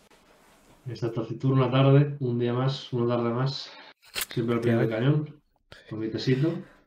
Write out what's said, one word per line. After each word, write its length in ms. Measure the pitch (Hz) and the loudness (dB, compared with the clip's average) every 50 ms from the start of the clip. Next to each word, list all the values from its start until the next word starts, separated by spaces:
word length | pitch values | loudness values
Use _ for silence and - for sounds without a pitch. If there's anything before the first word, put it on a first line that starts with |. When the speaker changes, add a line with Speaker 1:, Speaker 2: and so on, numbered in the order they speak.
| _ _ _ _ _ _ _ _ _ _ _ _ _ _ - _ - 123 | _ _ _ _ _ _ _ _ _ _ _ _ _ _ -20 _ -14 -12
Speaker 1:
Esta 240 | 113 - 120 117 - | -10 -6 -6 -6 -4
taciturna 580 | 120 113 - 113 - - 135 131 135 131 120 | -4 -6 -6 -6 -2 0 2 4 4 4 4
tarde, 460 | 123 135 135 139 139 143 147 143 - - | 4 4 6 6 6 6 6 4 0 -4
un 180 | 131 120 120 120 | -4 -2 -2 0
día 140 | 120 120 120 | 0 0 0
más, 400 | 123 131 135 139 - - - - | 0 0 -2 -2 -4 -8 -6 -4
una 220 | 120 117 120 120 | -2 0 0 0
tarde 140 | 117 117 117 | 0 0 0
más. 400 | 120 123 135 139 135 - - - - - - - - _ _ - - - - - | -2 0 -2 -2 -4 -6 -10 -14 -18 -20 -20 -20 -20 _ _ -14 -10 -10 -10 -8
Siempre 260 | - 127 113 117 120 | -6 -4 -2 -2 -2
al 40 | 120 | 0
pie 120 | - 120 113 | 0 2 2
del 80 | 113 - | 2 2
Speaker 2:
Efectivamente. 460 | 113 113 110 123 139 156 151 151 - | 0 0 0 2 2 2 2 0 -6
Speaker 1:
cañón, 100 | - - _ _ _ _ _ - - - - - | -10 -18 _ _ _ _ _ -20 -20 -20 -18 -14
con 100 | 110 107 | -10 -8
mi 80 | 110 110 | -8 -6
tesito, 440 | 107 107 - 135 127 131 151 165 180 190 - - - _ _ | -6 -4 0 0 0 2 0 -2 -2 -4 -10 -14 -20 _ _